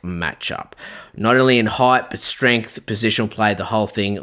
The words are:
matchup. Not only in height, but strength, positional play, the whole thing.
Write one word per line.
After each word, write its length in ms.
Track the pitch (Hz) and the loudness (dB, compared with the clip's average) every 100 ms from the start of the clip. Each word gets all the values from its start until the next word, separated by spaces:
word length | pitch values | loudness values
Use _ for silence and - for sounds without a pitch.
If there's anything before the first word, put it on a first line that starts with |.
matchup. 720 | 90 87 82 - - - - - - - - - | -8 -4 -6 -6 -8 -8 -10 -16 -18 -18 -16 -2
Not 200 | 107 127 | 2 4
only 240 | 131 123 | 6 4
in 60 | 107 | 2
height, 440 | 107 127 127 - | 2 2 2 -2
but 80 | 120 | -6
strength, 640 | - - 131 117 107 - - | -4 0 2 2 -2 -10 -6
positional 440 | 107 113 104 107 | -2 0 0 -2
play, 240 | - 107 | 0 0
the 120 | 98 92 | 0 -2
whole 200 | 110 101 | -2 0
thing. 320 | - 101 101 | -2 -2 -2